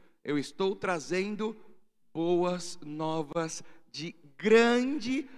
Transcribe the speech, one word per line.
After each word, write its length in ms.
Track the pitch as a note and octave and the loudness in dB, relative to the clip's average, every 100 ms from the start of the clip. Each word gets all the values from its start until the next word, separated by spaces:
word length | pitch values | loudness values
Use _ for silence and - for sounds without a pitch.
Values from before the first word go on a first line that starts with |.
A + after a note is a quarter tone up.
| - _ | -20 _
eu 140 | B2 D3 | -4 -2
estou 380 | C#3 - F#3+ G3 | -4 -2 -2 0
trazendo 800 | F#3 E3+ B2+ F3+ G3 G#3 A3 A3 - - _ _ _ | -2 -2 -2 -2 -2 -4 -6 -8 -16 -20 _ _ _
boas 680 | D#3 E3+ F3 F3+ F3+ F3 - | -4 2 2 2 -2 -6 -12
novas 880 | D3+ D3+ D#3 D#3+ C#3+ - D#3+ - - - - | -10 -6 -2 -2 -2 -4 -4 -6 -14 -18 -16
de 200 | - E3 - - - | -10 -10 -12 -20 -4
grande 960 | G3+ A3 A#3 A#3+ B3+ D4 A3 C4 - | 6 8 8 4 2 -2 -2 -2 -4